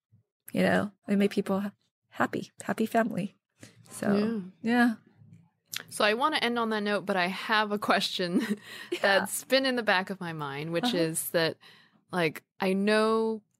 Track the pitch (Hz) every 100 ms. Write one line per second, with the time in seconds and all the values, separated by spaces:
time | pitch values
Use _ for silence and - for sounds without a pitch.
0 | _ _ _ _ - - 185 185 202 -
1 | - 196 202 - 196 196 202 - _ _
2 | _ - - - - - - 202 220 233
3 | 220 196 202 - _ _ - - - -
4 | - 202 214 226 180 - 226 247 240 220
5 | _ _ - - _ _ _ - - -
6 | 208 220 294 311 233 240 226 220 208 208
7 | 202 190 180 185 - 214 214 208 - 196
8 | - - 180 180 214 208 - - - -
9 | 202 196 - - - 262 262 254 214 185
10 | 185 190 175 160 147 139 160 170 240 185
11 | 160 160 - 175 160 - - - _ _
12 | _ 185 160 - - _ 196 190 202 214
13 | 220 220 226 220 -